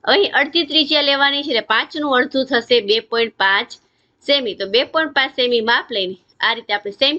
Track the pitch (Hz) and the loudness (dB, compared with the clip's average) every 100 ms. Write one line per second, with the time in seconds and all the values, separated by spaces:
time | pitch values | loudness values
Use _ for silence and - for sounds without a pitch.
0 | - 285 392 254 285 339 294 302 302 302 | 0 2 2 0 0 -2 0 0 0 0
1 | 285 277 277 285 285 233 - 220 302 320 | 0 2 2 0 -2 -4 0 -2 -2 -4
2 | 294 247 - 269 262 247 233 240 202 220 | 0 0 0 -2 0 -2 2 2 2 0
3 | 220 233 226 - 190 196 240 - _ _ | -2 -2 -2 0 2 2 -2 -12 _ _
4 | _ _ - 285 233 185 196 226 277 320 | _ _ -2 0 0 -6 -2 0 0 -2
5 | 311 285 269 269 247 240 220 247 - 220 | 0 0 -2 -2 0 0 2 0 0 -4
6 | 185 185 _ - 214 226 233 208 208 202 | -4 -8 _ -4 -2 -2 -4 -4 -4 -2
7 | 277 | 0